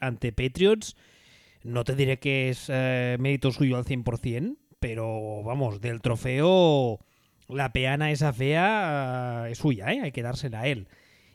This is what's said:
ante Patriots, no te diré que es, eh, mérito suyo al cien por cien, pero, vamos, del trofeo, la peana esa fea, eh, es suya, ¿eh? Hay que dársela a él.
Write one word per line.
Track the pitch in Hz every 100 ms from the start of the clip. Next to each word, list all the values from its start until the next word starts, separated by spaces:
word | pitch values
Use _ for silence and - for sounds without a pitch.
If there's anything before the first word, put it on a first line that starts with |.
ante | 131 120 123
Patriots, | 107 127 147 190 220 - - _ _ _ - _ _
no | 117 120 117
te | 135
diré | 135 131
que | 143 135 131
es, | 123 -
eh, | 131 131 127 123 123
mérito | 135 139 135
suyo | 123 139 123
al | 123
cien | 131
por | 117 117
cien, | 123 117 185 294 _ _
pero, | 127 113 113 110 107 107
vamos, | 107 131 131 101
del | 120 117
trofeo, | 120 113 127 127 160 185 175 147 123 107 - _ _ _ -
la | 131 135
peana | 131 131 143 151
esa | 147 151
fea, | 117 135 156 190 220 180 147 131 127 123 117 117
eh, |
es | 117
suya, | 156 113 95
¿eh? | 240
Hay | 190
que | 123
dársela | 120 127 143 110
a | 127
él. | 127 95 _ _ _ _